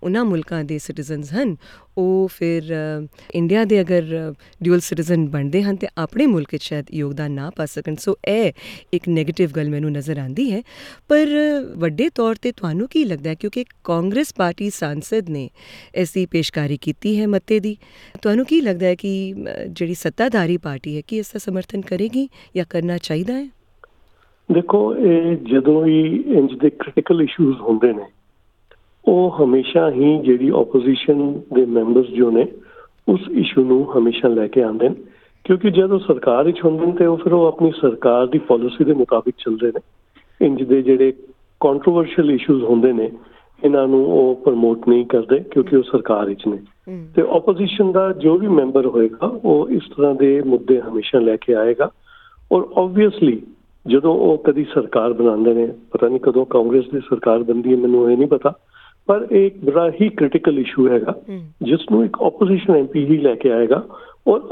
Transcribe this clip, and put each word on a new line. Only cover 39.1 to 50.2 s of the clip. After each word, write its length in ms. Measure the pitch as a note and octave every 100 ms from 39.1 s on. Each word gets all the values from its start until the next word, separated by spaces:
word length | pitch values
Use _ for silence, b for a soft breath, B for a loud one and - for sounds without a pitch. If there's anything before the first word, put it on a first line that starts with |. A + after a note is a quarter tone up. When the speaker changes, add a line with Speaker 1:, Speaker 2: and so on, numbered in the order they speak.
| A2+ A#2+ -
Speaker 2:
ਚੱਲਦੇ 280 | A#2+ A2 A#2+
ਨੇ। 140 | A2 - _ _ b b b D#3
ਇੰਜ 160 | C3
ਦੇ 200 | B2+ C3+
ਜਿਹੜੇ 300 | C3 C3 C3+ C3 - _ _ -
ਕੰਟਰੋਵਰਸ਼ੀਅਲ 680 | C#3+ C#3 F3+ E3+ D#3+ - D3
ਇਸ਼ੂਜ਼ 340 | C3 - C3+
ਹੁੰਦੇ 280 | A#2 A#2 B2+
ਨੇ, 180 | A#2 A2 - B B B -
ਇਹਨਾਂ 240 | C#3+ C#3+ C3+
ਨੂੰ 180 | C3+ C#3
ਉਹ 300 | D#3+ B2+ B2+
ਪ੍ਰਮੋਟ 440 | C#3+ A#2 A#2 A2+ A#2+
ਨਹੀਂ 180 | A#2+ A#2+
ਕਰਦੇ, 320 | A#2+ A2 C#3
ਕਿਉਂਕਿ 380 | F#3+ C#3 F#3 C3+
ਉਹ 60 |
ਸਰਕਾਰ 440 | B2 A#2+ - G#2+ G2+
ਵਿੱਚ 200 | G2+ A2
ਨੇ। 120 | G#2 G2+ _ -
Speaker 1:
ਹਮ। 180 | F#3 D#3+ E3
Speaker 2:
ਤੇ 60 | D#3+
ਆਪੋਜੀਸ਼ਨ 640 | E3+ F#3+ F3+ G3 - F#3+
ਦਾ 200 | F3+ F#3+
ਜੋ 260 | F#3+ D#3 F3
ਵੀ 100 | G#3
ਮੈਂਬਰ 380 | D#3+ C3 C3+ B2+
ਹੋਏਗਾ, 400 | A#2 A2+ A2+ A3+
ਉਹ 420 | B3 G#3 D3+ -
ਇਸ 140 | B2 - -
ਤਰ੍ਹਾਂ 180 | C#3+
ਦੇ 280 | C3